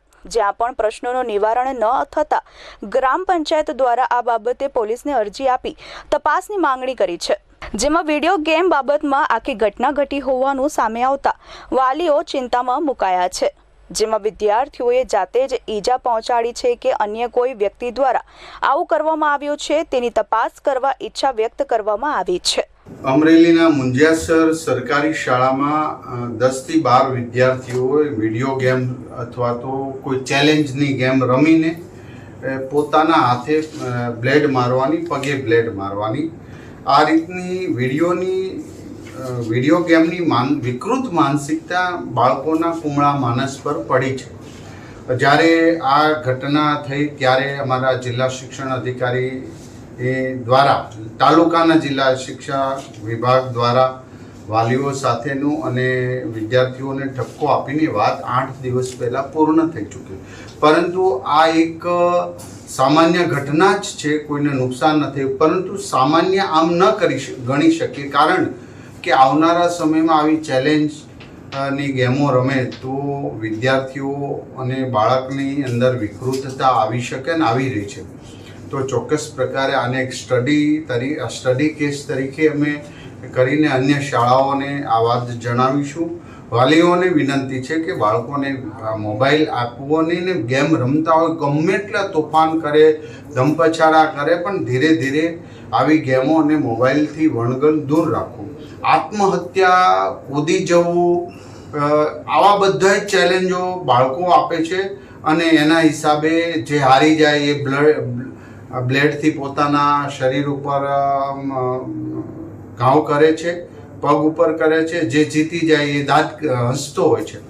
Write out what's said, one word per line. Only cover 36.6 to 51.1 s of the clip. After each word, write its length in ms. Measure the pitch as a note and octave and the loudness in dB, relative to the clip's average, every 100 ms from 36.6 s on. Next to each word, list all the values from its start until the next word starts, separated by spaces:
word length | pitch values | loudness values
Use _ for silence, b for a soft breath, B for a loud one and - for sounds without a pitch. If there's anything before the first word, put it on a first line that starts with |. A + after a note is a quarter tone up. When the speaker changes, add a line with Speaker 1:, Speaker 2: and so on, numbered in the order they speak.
| B B - | B B 2
Speaker 2:
આ 160 | C#3 | 4
રીતની 640 | D#3 D#3+ E3 F#3 F3+ F#3 F3+ | 4 2 0 -6 -6 -4 -4
વીડિયોની, 1000 | C3 B2+ C#3+ F3 F3 F#3 F#3 F#3+ - - - - - - B2+ | -2 -2 0 0 0 -2 -2 -4 -8 -12 -16 -16 -16 -16 -12
અ, 120 | B2+ B2 A2+ | -8 -6 -2
વીડિયો 300 | B2 C#3+ F3 | -2 2 0
ગેમની 400 | E3 E3 E3 F#3 | 4 4 4 0
માન-, 420 | D#3+ A#2+ C3+ D3 | 0 2 0 -2
વિકૃત 520 | B2 A#2+ - C4 B3+ | -4 -6 -2 -4 -2
માનસિકતા 760 | E3+ C#3+ C#3+ - D#3 - F3+ F3+ | 0 0 0 -2 -6 -4 -2 -2
બાળકોના 800 | F3 - B2+ B2 - D#3 D#3+ E3+ | -4 -6 0 2 2 -2 0 0
કુમળા 460 | E3 D3+ C#3+ C#3+ C#3+ | -2 -4 0 2 2
માનસ 420 | B2 A#2+ C3+ - | 0 -2 -2 -4
પર 200 | D3 A#2+ | -6 -6
પડી 340 | G#2+ B2+ C3 - | -2 0 0 -4
છે. 220 | - - B B B B B B - | -10 -18 B B B B B B -6
જ્યારે 640 | B2+ C#3 D3 E3 E3 E3 E3 | 0 4 4 6 4 4 2
આ 340 | E3 D#3 D#3 | 2 4 4
ઘટના 720 | D3+ C3 B2+ C#3+ D3 D3+ D3 C#3+ | 2 -2 -4 0 0 2 -2 -4
થઈ 180 | C#3+ D3 | -4 -4
ત્યારે 500 | - C3 C3 C#3 C#3 | 0 2 2 0 -4
અમારા 360 | C3+ B2+ C3 | -2 0 0
જિલ્લા 360 | B2 B2 A#2 C3 | 0 -2 -2 -2
શિક્ષણ 400 | - C3 - C3+ | -4 -10 -10 -6
અધિકારી 840 | B2+ B2+ B2 B2+ B2+ B2+ C3 - B B B - - | -6 -6 -4 -2 -2 -4 -6 -12 B B B -18 -6
એ 360 | B2 C3 C3 | -4 -2 -4
દ્વારા, 560 | C3 A2+ C3 C#3 - - - A2 | -6 2 4 4 2 -4 -12 -14